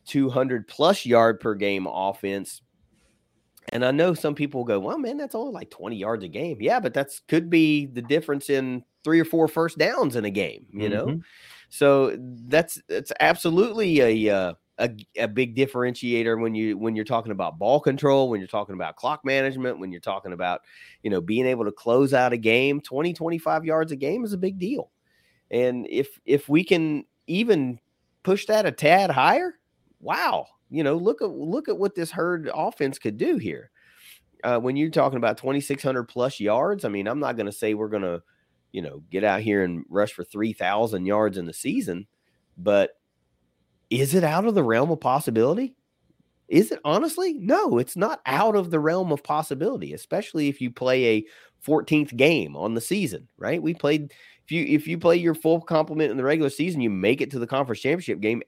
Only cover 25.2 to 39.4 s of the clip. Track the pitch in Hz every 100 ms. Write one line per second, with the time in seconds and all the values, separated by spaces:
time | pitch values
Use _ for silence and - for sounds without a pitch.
25.2 | _ _ _ 120 123 123 113 104 135 -
26.2 | - 143 - 151 185 180 160 147 - _
27.2 | - 175 233 185 131 120 _ _ _ _
28.2 | - 196 - 214 190 - 151 180 190 135
29.2 | 147 247 359 - _ _ _ _ - 180
30.2 | 339 85 - _ _ 139 143 160 185 -
31.2 | 202 139 151 240 302 185 202 196 165 175
32.2 | 170 175 156 - 180 - 139 135 - 107
33.2 | 240 285 107 67 - _ _ _ - -
34.2 | _ _ - 120 123 139 156 160 135 131
35.2 | 117 107 131 139 139 143 139 131 117 127
36.2 | 127 - 104 110 165 208 113 101 98 135
37.2 | 135 117 101 101 107 104 107 107 92 85
38.2 | - _ _ _ _ 95 80 71 78 92
39.2 | 104 95